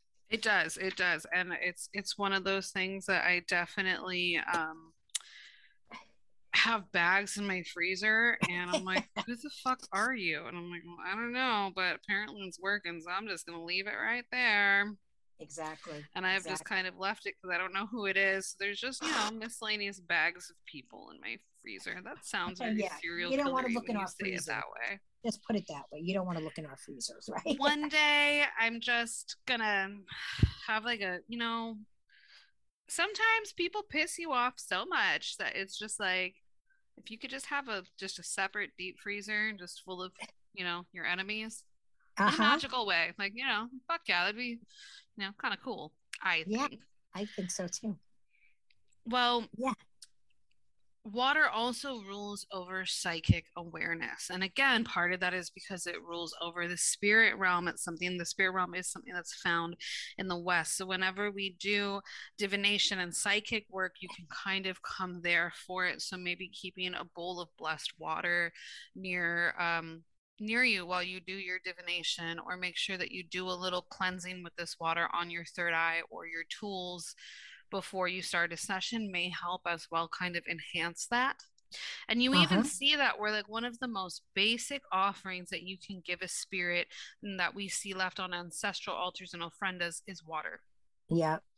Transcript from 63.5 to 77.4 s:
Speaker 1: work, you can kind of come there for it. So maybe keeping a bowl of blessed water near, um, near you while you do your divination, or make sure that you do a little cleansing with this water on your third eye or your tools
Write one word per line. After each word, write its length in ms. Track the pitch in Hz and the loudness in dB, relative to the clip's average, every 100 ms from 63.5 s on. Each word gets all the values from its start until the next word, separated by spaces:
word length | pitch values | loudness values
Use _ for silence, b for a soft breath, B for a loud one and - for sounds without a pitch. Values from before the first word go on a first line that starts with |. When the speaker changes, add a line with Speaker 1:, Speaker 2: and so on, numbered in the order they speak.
| 226 - | -4 -2
Speaker 1:
work, 260 | 190 185 - | -2 -4 -4
you 80 | 180 | -14
can 140 | - 165 - | -12 -12 -6
kind 220 | 196 190 190 | -2 0 0
of 160 | 185 | -4
come 400 | - - 180 180 | -6 -4 -4 -2
there 320 | 175 170 170 - - | 4 4 2 -4 -6
for 200 | 185 180 | -2 0
it. 160 | - | 0
So 160 | - 185 | -4 -4
maybe 320 | 180 180 175 | -4 -4 -8
keeping 440 | - 185 185 180 | -10 -10 -6 -4
a 120 | - 175 175 | -4 -8 -6
bowl 240 | 175 175 | -6 -4
of 100 | 170 - | -8 -6
blessed 360 | 156 156 - - | -4 -4 -6 -6
water 540 | 160 160 175 175 170 - B B B | -4 -2 2 2 0 -4 B B B
near, 640 | 185 190 180 170 170 175 - | -10 -4 -2 0 2 2 2
um, 440 | 170 165 160 165 - _ _ - | 0 0 -2 -10 -16 _ _ -8
near 240 | 214 233 | 0 4
you 220 | 254 196 175 | 4 4 2
while 160 | 180 | 0
you 180 | 180 185 | -2 -6
do 120 | 185 | -8
your 260 | 196 185 185 | -8 -6 -6
divination, 720 | 185 175 175 175 160 - 165 170 | -6 -8 -6 -2 -2 -2 -2 -4
or 180 | - 180 | -6 -4
make 200 | 180 - | -4 -2
sure 200 | - 185 | -2 -2
that 140 | 165 | -4
you 120 | 185 | -6
do 240 | 165 180 185 | -6 -4 -2
a 40 | 180 | -2
little 220 | 185 180 | 0 -2
cleansing 600 | - - 185 185 180 185 | -4 -2 -2 -2 -6 -8
with 120 | 175 - | -10 -8
this 200 | 165 - | -8 -2
water 280 | 165 165 170 | 0 2 2
on 180 | 170 170 | 0 -2
your 140 | 170 165 | -6 -8
third 280 | - 170 | -2 2
eye 280 | 165 165 165 - | 4 2 0 -4
or 160 | 180 165 | -10 -10
your 160 | 165 165 - | -8 -8 -8
tools 560 | 208 190 180 175 - - B B | -6 -4 -6 -8 -10 -14 B B